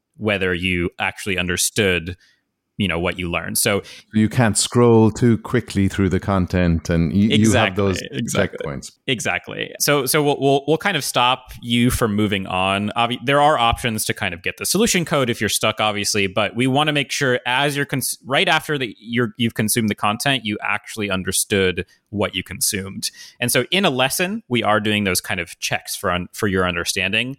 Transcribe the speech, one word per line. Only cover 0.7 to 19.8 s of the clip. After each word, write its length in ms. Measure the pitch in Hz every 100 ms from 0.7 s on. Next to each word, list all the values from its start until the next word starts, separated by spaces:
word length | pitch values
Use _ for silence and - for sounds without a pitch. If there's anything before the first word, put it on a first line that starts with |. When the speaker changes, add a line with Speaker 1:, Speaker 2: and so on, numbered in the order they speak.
| 90 85 -
Speaker 1:
actually 380 | 98 - - 90
understood, 800 | 90 90 - - 101 90 82 87 _ _ _ _ _ -
you 100 | 98
know, 140 | 82
what 180 | 90 90
you 100 | 90
learned. 300 | 85 92 110
So 240 | 117 101 - - _
Speaker 2:
You 140 | 107 107
can't 280 | - 117 98
scroll 540 | - 120 120 113 110
too 260 | - 123 110
quickly 500 | - 123 - 98 98
through 220 | - 98
the 100 | 90
content, 680 | - 98 90 92 90 82 -
and 240 | 82 85
y-, 60 | 85
you 100 | 107
have 100 | 110
Speaker 1:
Exactly, 440 | 110 117 107 95
Speaker 2:
those 180 | 101 87 -
Speaker 1:
exactly. 460 | 127 120 - 95 -
Speaker 2:
checkpoints. 280 | - 69 - _ -
Speaker 1:
Exactly. 680 | 123 - 90 - - - -
So, 260 | - 147 131
so 160 | 156
we'll, 160 | 147 139
we'll, 260 | 135 139 -
we'll 100 | 156
kind 180 | 202 170
of 60 |
stop 500 | - 139 123 131 - -
you 300 | 120 120 120
from 240 | - 117
moving 320 | 104 107 101 95
on. 460 | 92 95 98 104 113
Obvi-, 220 | 117 123
there 160 | 123 143
are 180 | 147 143
options 460 | 117 120 127 107
to 100 | -
kind 180 | - 101
of 100 | 90
get 160 | - -
the 80 | 101
solution 380 | 180 233 185
code 240 | 160 156 123
if 120 | 117
you're 80 | 104
stuck, 320 | - 110 -
obviously, 480 | 107 104 101 107 98
but 260 | 98 101
we 140 | 113 131
wanna 240 | 131 151
make 180 | 147 139
sure 300 | - 139 123 -
as 280 | 123 143
you're 100 | 143
cons-, 340 | 139 139 - -
right 240 | - 139 185
after 300 | 160 - 147
the, 160 | 127 -
you're, 340 | 107 117 120 -
you've 160 | 117
consumed 340 | - 107 -